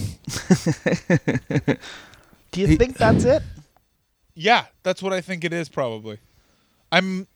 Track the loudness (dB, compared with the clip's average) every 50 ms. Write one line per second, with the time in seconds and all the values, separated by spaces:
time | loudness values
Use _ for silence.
0 | -8 -8 -8 -12 -14 -12 -10 -8 -2 -2 -2 0 0 -4 -4 -2 -2 -4 -4 -2
1 | 0 0 0 0 0 0 -4 -4 -4 -2 -4 -2 0 -2 -4 -4 -4 -16 -18 -18
2 | -20 -20 -20 -20 _ _ _ _ _ -10 -4 0 2 4 4 4 4 2 2 2
3 | 4 4 4 4 4 4 2 2 0 -6 -16 -18 -20 _ _ _ _ _ _ _
4 | _ _ _ _ _ _ -12 -2 2 4 4 4 2 -2 _ _ -4 -4 -4 -2
5 | -2 -4 -2 -4 -4 -6 -8 -4 -4 -4 -4 -4 -6 -4 -4 -4 -2 -2 -4 -6
6 | -10 -12 -14 -14 _ _ _ _ _ _ _ _ _ _ _ _ _ 0 2 2
7 | 2 2 -4 -8 -8 _ _